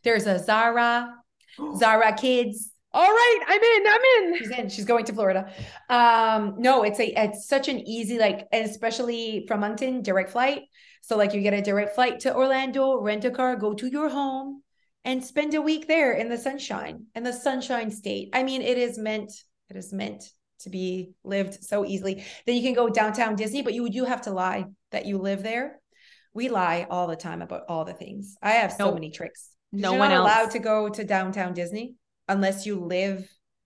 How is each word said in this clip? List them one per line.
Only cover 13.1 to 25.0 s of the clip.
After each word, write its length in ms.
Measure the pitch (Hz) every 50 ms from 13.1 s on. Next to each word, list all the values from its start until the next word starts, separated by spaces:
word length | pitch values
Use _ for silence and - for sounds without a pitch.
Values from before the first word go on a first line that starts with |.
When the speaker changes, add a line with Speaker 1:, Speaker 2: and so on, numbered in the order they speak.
| 214 214 202
Speaker 1:
a 60 | 254
car, 260 | 247 254 254 254 254
go 160 | 214 202 214 214
to 140 | 208 240
your 240 | 254 254 285 302 302
home, 520 | 254 285 277 269 269 262 269 277 277 277 - _ _ _ _ _ _ _ -
and 200 | 247 262 262 254
spend 300 | - - 294 302 302 294
a 80 | 311 285
week 260 | 311 320 311 311 -
there 240 | 311 330 302 254 226
in 160 | - 226 226
the 80 | 240
sunshine, 720 | 233 - - 277 285 - - 208 185 - - - - - - -
in 80 | 233 233
the 100 | 247 240
Sunshine 580 | 240 - 285 262 254 247 - 262 233 226 220
State. 400 | 208 - - - - - - - -
I 80 | 254 262
mean, 200 | 269 262 262 -
it 160 | 247 247 247
is 200 | 247 233 - 220
meant, 340 | 214 214 214 220 208 208 - - - _ _ _ _ -
it 60 | 190
is 160 | 190 185 - 196
meant 320 | 190 190 202 - 202 - - _ _ _ _ _ -
to 100 | - 190
be 420 | 185 185 185 185 180 185 180 185 185 _ -
lived 400 | 190 196 196 196 190 - - -
so 200 | - - 208 202
easily. 400 | - 196 190 196 196 190 196 - - - - -
Then 80 | - 247
you 80 | 240 240
can 120 | 262 254
go 140 | 240 240 233
downtown 460 | - 233 214 214 208 - 240 220 214
Disney, 280 | 196 220 220 220 285 277
but 120 | 247 214
you 140 | 240 240 233
do 140 | 196 247 254
have 160 | 247 254 247 247
to 80 | 220
lie 360 | 196 185 185 185 190 202 190 - - _ _ _ -
that 140 | -